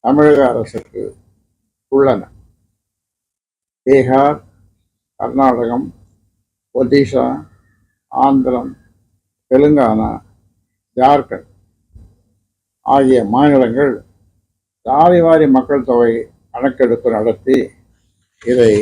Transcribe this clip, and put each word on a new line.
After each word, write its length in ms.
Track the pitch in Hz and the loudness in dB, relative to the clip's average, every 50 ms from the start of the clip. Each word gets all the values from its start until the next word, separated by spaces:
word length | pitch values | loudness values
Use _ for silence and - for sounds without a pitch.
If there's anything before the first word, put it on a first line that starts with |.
| - | 0
தமிழக 360 | 117 139 147 151 151 147 139 139 | 0 2 4 4 4 4 4 2
அரசுக்கு 560 | 123 117 120 110 - - 113 - _ - 107 - 95 - _ _ _ _ _ _ _ _ _ _ _ _ _ _ _ | 0 0 -4 -8 -8 -12 -16 -16 _ -14 -14 -14 -14 -14 _ _ _ _ _ _ _ _ _ _ _ _ _ _ _
உள்ளன. 300 | 135 139 139 135 123 98 - - _ - _ _ _ _ _ _ _ _ _ _ _ _ _ _ _ _ _ _ _ _ _ _ _ _ _ _ _ _ _ | 0 0 2 2 0 -2 -6 -14 _ -20 _ _ _ _ _ _ _ _ _ _ _ _ _ _ _ _ _ _ _ _ _ _ _ _ _ _ _ _ _
பீகார், 540 | 127 135 135 123 123 131 135 139 143 151 147 _ _ _ _ _ _ _ _ _ _ _ _ _ _ _ _ | 0 2 2 2 2 0 2 2 0 -2 -4 _ _ _ _ _ _ _ _ _ _ _ _ _ _ _ _
கர்நாடகம், 680 | - 117 123 135 135 131 120 117 120 113 120 127 - - - _ _ _ _ _ _ _ _ _ _ _ _ _ _ _ _ | -12 -8 -4 0 0 0 0 0 -4 -4 -4 -6 -8 -10 -16 _ _ _ _ _ _ _ _ _ _ _ _ _ _ _ _
ஒடிஷா, 520 | 123 135 120 135 143 139 - 139 127 123 127 131 151 156 - _ _ _ _ _ _ _ _ _ _ _ _ | -4 -2 0 2 0 0 0 -2 -4 -4 -4 -6 -10 -12 -20 _ _ _ _ _ _ _ _ _ _ _ _
ஆந்திரம், 600 | - 127 131 135 139 135 127 127 127 120 127 - - _ _ _ _ _ _ _ _ _ _ _ _ _ _ _ | -4 -2 0 2 2 0 0 -2 -4 -6 -8 -10 -16 _ _ _ _ _ _ _ _ _ _ _ _ _ _ _
தெலுங்கானா, 600 | 131 131 147 147 151 143 131 113 107 110 110 110 113 107 _ _ _ _ _ _ _ _ _ _ _ _ _ _ _ | 0 2 2 2 2 2 2 0 0 -2 -4 -6 -8 -12 _ _ _ _ _ _ _ _ _ _ _ _ _ _ _
ஜார்க்கண்ட் 540 | 127 127 135 147 143 131 _ - 92 - _ _ _ _ _ _ _ _ _ _ - - _ _ _ _ _ _ _ _ _ _ _ _ _ _ _ _ | 0 2 2 2 2 -2 _ -14 -16 -16 _ _ _ _ _ _ _ _ _ _ -20 -20 _ _ _ _ _ _ _ _ _ _ _ _ _ _ _ _
ஆகிய 340 | - 131 139 139 131 131 123 110 | -2 0 2 2 2 2 0 0
மாநிலங்கள் 680 | 101 110 127 147 147 143 135 127 113 113 127 147 139 120 - - _ _ _ _ _ _ _ _ _ _ _ _ _ _ _ _ | -2 -2 0 2 2 2 2 0 0 -2 -2 -2 -4 -4 -6 -14 _ _ _ _ _ _ _ _ _ _ _ _ _ _ _ _
சாதிவாரி 600 | 110 131 143 165 175 180 175 170 165 165 160 156 139 | -4 0 2 2 4 4 4 4 2 2 2 2 2
மக்கள் 380 | 131 131 131 - 143 139 120 | 2 0 0 -2 -4 -4 -2
தொகை 240 | 127 123 120 120 117 113 117 - - _ _ _ _ - | -2 0 0 2 0 0 -4 -8 -12 _ _ _ _ -12
கணக்கெடுப்பு 560 | 117 127 139 123 - 135 120 120 120 - 123 | -6 -4 -4 -2 0 -2 0 0 -2 -2 -4
நடத்தி 440 | 113 107 110 117 110 - - - 127 131 - - _ _ _ _ _ _ _ _ _ _ _ _ _ _ | -2 -2 -2 -4 -4 -4 -4 -2 -2 -2 -2 -6 _ _ _ _ _ _ _ _ _ _ _ _ _ _
இதை 320 | - 117 123 127 120 110 104 104 | -6 -4 0 2 2 2 2 0